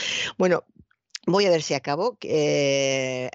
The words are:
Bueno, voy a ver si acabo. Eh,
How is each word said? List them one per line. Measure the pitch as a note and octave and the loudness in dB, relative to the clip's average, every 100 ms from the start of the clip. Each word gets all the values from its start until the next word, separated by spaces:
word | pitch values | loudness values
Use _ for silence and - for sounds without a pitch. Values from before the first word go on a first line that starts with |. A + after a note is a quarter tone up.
| - - - - | -6 -6 -6 0
Bueno, | F#3 E3+ - - _ _ _ - - | 2 2 -2 -18 _ _ _ -8 0
voy | F#3+ G3+ | 2 4
a | |
ver | E3+ | 2
si | C#3+ C#3 | 2 -4
acabo. | D3 D3 A3+ - | -2 -2 -4 -6
Eh, | - D#3 D3 D3 C#3 C#3 C3+ C3+ C3 B2+ B2+ | -2 0 2 2 2 2 0 0 -2 -4 -8